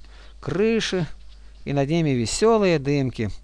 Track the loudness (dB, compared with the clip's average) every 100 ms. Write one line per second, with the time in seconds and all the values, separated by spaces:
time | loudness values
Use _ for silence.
0 | -16 -20 -20 -12 -6 0 2 2 0 -2
1 | -4 -8 -16 -20 -20 -14 -4 -2 2 2
2 | 2 2 0 2 4 4 4 2 2 0
3 | 0 -2 -4 -6